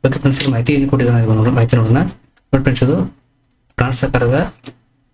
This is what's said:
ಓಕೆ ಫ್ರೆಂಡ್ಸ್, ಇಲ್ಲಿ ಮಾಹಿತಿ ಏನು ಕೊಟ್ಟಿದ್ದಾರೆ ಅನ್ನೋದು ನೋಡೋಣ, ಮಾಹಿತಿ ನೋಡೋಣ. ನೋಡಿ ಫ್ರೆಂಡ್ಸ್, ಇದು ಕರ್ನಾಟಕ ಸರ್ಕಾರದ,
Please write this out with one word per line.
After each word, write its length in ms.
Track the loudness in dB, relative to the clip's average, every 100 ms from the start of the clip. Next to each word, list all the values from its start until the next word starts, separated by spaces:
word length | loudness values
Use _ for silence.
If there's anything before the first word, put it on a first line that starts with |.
| -2
ಓಕೆ 120 | 0
ಫ್ರೆಂಡ್ಸ್, 200 | -2 0
ಇಲ್ಲಿ 120 | 0
ಮಾಹಿತಿ 220 | 0 0
ಏನು 160 | 0 0
ಕೊಟ್ಟಿದ್ದಾರೆ 300 | 0 2 2
ಅನ್ನೋದು 200 | 2 2
ನೋಡೋಣ, 140 | 2
ಮಾಹಿತಿ 220 | 2 2 2
ನೋಡೋಣ. 180 | 2
ನೋಡಿ 680 | 2 0 -6 _ _ _ -2
ಫ್ರೆಂಡ್ಸ್, 220 | 0 0
ಇದು 320 | 0 0 -4 -8 _ _ _ _ _ -6
ಕರ್ನಾಟಕ 180 | -4 -2
ಸರ್ಕಾರದ, 580 | -2 0 0 0 -2 -8 -20 -20 _ _ _